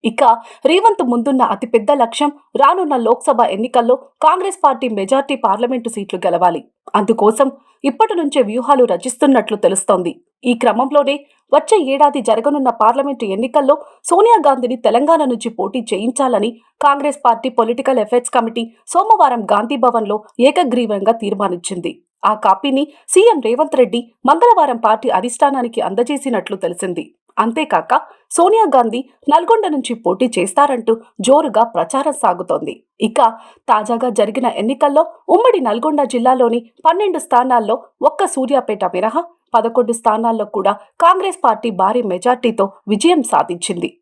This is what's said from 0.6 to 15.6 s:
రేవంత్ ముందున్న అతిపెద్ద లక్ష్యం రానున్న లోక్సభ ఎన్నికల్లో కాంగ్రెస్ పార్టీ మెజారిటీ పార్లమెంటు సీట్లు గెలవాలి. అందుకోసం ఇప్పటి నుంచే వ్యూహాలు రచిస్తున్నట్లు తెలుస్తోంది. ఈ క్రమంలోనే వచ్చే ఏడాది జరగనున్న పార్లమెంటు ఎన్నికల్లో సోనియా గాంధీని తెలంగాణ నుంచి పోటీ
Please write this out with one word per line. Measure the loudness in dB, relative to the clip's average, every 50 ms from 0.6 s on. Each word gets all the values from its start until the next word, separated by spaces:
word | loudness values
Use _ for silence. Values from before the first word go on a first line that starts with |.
| _ 2
రేవంత్ | 2 4 4 2 2 2 -2 -2
ముందున్న | -2 -2 0 0 0 0 0 0 -2
అతిపెద్ద | -6 -6 0 0 0 2 2 2 2
లక్ష్యం | 0 -2 0 -2 -2 -2 -4 -6 _ _ _ 2
రానున్న | 4 4 4 2 -2 -2 -2 -2 2
లోక్సభ | 0 0 0 2 -2 2 2 0 0 0
ఎన్నికల్లో | -4 -6 -2 -2 0 2 2 0 -2 -2 _ _ _ 2
కాంగ్రెస్ | 2 2 2 -2 -6 -4 0 2
పార్టీ | 2 2 2 -4 -4 -4 -4
మెజారిటీ | -2 0 0 -2 0 -2 -6 -2 0
పార్లమెంటు | -2 -2 0 -2 -4 -4 -4 -6 -8 -8
సీట్లు | -8 -8 -8 -8 -4 -2
గెలవాలి. | -2 0 2 2 0 0 -2 -10 _ _ _ _ -4 -2 -2
అందుకోసం | 0 0 0 2 2 2 2 0 -4 -4 -4 -10 _ _ _ _ -6 -6
ఇప్పటి | 0 0 -2 0 0 -4
నుంచే | -4 -2 0 0 -2 0
వ్యూహాలు | -2 -6 0 0 2 2 2 2
రచిస్తున్నట్లు | 0 -4 -4 -10 -4 0 2 2 2 2 0 -2 -6 0 0
తెలుస్తోంది. | 0 0 0 0 0 0 0 0 -6 -8 -10 _ _ _ _ -2 -2
ఈ | -2 2
క్రమంలోనే | 0 0 0 0 -2 0 2 0 2 2 -2 -4 -6 _ _ _ _ _ 0
వచ్చే | 0 4 4 2 2 2 0 2
ఏడాది | 4 2 2 2 0 0
జరగనున్న | 0 0 2 0 -2 -2 0 0 -2 0 2
పార్లమెంటు | 2 2 2 2 -2 -4 -4 -6 -6 -6 -4
ఎన్నికల్లో | -4 -4 0 0 0 2 2 2 0 -2 -20 _ _ _ 0
సోనియా | 2 4 6 6 4 4 4
గాంధీని | 2 2 2 -2 -4 -4 0 0
తెలంగాణ | 0 0 2 2 2 2 2 2 -2
నుంచి | -2 -4 -6 -8 -6
పోటీ | -6